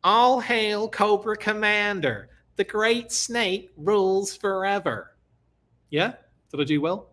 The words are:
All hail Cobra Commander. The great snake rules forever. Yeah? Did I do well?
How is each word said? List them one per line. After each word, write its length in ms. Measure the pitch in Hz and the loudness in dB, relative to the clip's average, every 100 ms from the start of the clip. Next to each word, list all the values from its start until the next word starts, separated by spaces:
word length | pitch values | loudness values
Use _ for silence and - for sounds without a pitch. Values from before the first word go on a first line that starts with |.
All 360 | 175 214 247 254 | 4 4 6 4
hail 480 | 226 240 214 208 220 | 2 0 0 -2 -4
Cobra 480 | - 208 202 214 214 | 0 2 2 0 -4
Commander. 920 | - 214 214 208 208 202 147 107 95 - _ - | -2 0 2 2 0 -2 -2 -4 -10 -20 _ -6
The 80 | |
great 480 | 196 214 220 233 233 | -4 0 0 0 -2
snake 580 | - - 240 214 190 - - | -6 -4 -2 -2 -2 -8 -8
rules 600 | 151 208 190 190 196 - | 0 2 2 0 -2 -4
forever. 800 | 202 190 190 202 175 113 - _ _ _ _ _ _ _ _ | -4 -2 -2 -2 -2 -6 -10 _ _ _ _ _ _ _ _
Yeah? 240 | 147 196 - _ _ _ | -2 -2 -4 _ _ _
Did 100 | 139 | -6
I 40 | |
do 160 | 143 151 | 0 0
well? 300 | 151 190 196 | 0 -4 -8